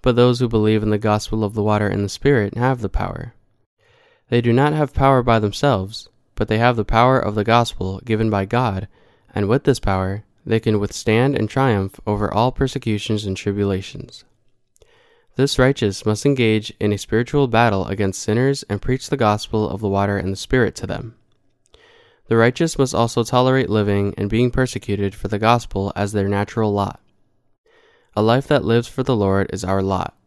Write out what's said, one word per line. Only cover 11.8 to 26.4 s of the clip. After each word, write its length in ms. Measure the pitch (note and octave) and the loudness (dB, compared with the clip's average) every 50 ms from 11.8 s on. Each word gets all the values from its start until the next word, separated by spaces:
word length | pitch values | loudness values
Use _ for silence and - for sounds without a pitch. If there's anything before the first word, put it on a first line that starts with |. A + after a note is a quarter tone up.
| F#2+ G2 - - - | 0 -4 -8 -10 -6
over 260 | - G#2 G2+ G#2 - - | -4 -2 -2 -2 -2 0
all 200 | G2 A#2 B2+ B2+ | 0 0 0 0
persecutions 760 | - C#3 C3 - C3+ - A#2+ G#2+ G#2 - - A2 G#2+ G#2 | 0 -2 -2 -2 -6 -4 -4 -4 -4 -2 -4 -4 -4 -2
and 100 | G2+ F#2+ | -4 -6
tribulations. 840 | - - G#2 G2 G2+ G2+ G2 G2 F#2 F#2+ - - - - - - - - _ _ _ _ _ _ _ _ _ _ _ _ _ _ _ _ _ _ _ _ _ _ | -4 -4 -4 -2 -2 0 -2 -2 -4 -6 -10 -14 -16 -16 -16 -18 -20 -20 _ _ _ _ _ _ _ _ _ _ _ _ _ _ _ _ _ _ _ _ _ _
This 240 | - C3 C#3+ - - | 0 0 0 4 4
righteous 480 | B2+ C3 C#3 - A#2+ G#2 F#2+ - - | 4 4 4 2 0 -2 -2 -2 -2
must 180 | G#2+ G#2+ G#2 - | -2 -2 0 0
engage 480 | C#3+ C#3+ B2+ A#2+ A2+ G#2+ G#2+ G#2+ - - _ | 0 2 2 2 2 2 2 -2 -4 -10 _
in 140 | - G#2 G#2 | -2 -2 -2
a 40 | |
spiritual 520 | G2+ - - - A2 A#2+ - - D3 C#3+ B2+ | -2 -4 -2 -2 -2 -2 0 0 0 0 2
battle 360 | A2+ A2 A#2+ A#2 G#2 G2 F#2 | 2 2 2 4 2 0 -2
against 360 | - G2 F#2+ G#2 G2 F#2+ - - | -4 -2 -2 -2 -2 -2 -4 -4
sinners 400 | - G#2+ A#2 B2+ C3+ C#3 C3+ - _ | -2 0 0 2 0 0 -2 -4 _
and 100 | G2+ G2+ | -6 -6
preach 300 | - B2 B2+ C3 - - | -2 -4 -4 -4 -2 -6
the 60 | - | -2
gospel 520 | C3+ A#2+ G#2+ G#2 G#2+ - - - A2 G#2+ - | 2 2 2 2 0 -2 -4 -2 -2 -2 -2
of 120 | - G2 | -4 -4
the 80 | G#2+ G2+ | -2 0
water 280 | G2 G2 G2+ G2+ G2+ | 0 2 0 0 0
and 160 | G2+ E2+ F#2 G2 | -2 -2 -4 -6
the 40 | |
Spirit 400 | - - - - C3 A#2+ G2 - | -6 -4 -2 0 2 2 0 -2
to 100 | - - | -6 -8
them. 300 | - - - - A#2 A2+ _ _ _ _ _ _ _ _ _ _ _ _ _ _ _ _ _ _ _ _ _ _ - | -8 -8 -8 -10 -14 -16 _ _ _ _ _ _ _ _ _ _ _ _ _ _ _ _ _ _ _ _ _ _ 0
The 80 | A2+ | 2
righteous 420 | A2+ A2+ A#2+ B2 - E3+ D#3+ - - | 4 4 4 4 2 -2 -2 2 0
must 160 | C#3 B2+ - | 0 0 2
also 300 | F2+ A#2 A#2 - - A#2 | 0 0 0 0 -2 -2
tolerate 440 | - - B2 B2+ C3 C3 C3+ C3 - | 0 2 2 2 4 2 2 0 2
living 460 | G2+ A2 G#2 G2+ G2+ G2+ G2+ G2+ - | 0 0 2 2 0 0 0 -2 -4
and 140 | - - G2+ | -4 -4 -2
being 220 | G#2+ A2 B2 B2 A#2+ | 0 2 0 2 2
persecuted 600 | - C3 B2 - - - - G2+ G2 G2+ G2 F#2+ | 0 -2 -2 -4 -10 -6 -4 -4 -2 -2 -4 -4
for 140 | - - | -6 -8
the 140 | F#2+ G#2+ G2+ | -6 -4 0
gospel 520 | G#2+ A2 A#2+ A#2+ - - - G2 G2 G2 - | 2 2 2 2 0 -4 -6 -4 -4 -4 -4
as 160 | - G#2 G2+ G#2+ | -4 -6 -2 -2
their 160 | G#2 G2 G2 | -2 -2 0
natural 440 | G2+ G2 | 0 -2